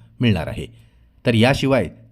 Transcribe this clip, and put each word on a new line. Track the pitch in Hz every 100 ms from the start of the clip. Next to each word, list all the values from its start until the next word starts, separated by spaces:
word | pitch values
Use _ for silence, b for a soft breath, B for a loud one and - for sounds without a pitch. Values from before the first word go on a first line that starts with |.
| B -
मिळणार | 120 92 71
आहे. | - - b b b b b 127
तर |
याशिवाय | 113 120 139 135 131 85 - -